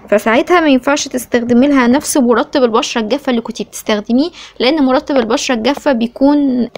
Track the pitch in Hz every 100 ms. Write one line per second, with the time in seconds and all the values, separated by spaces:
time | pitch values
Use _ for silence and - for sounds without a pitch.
0 | - 214 233 240 320 359 320 254 285 285
1 | 269 247 - 240 233 240 285 277 240 269
2 | - 311 240 226 294 294 247 220 - 240
3 | 214 277 277 233 233 - - - - 208
4 | 208 240 339 - - - 240 320 262 262
5 | 294 269 220 262 - 240 233 285 294 240
6 | 233 - 277 294 277 247 233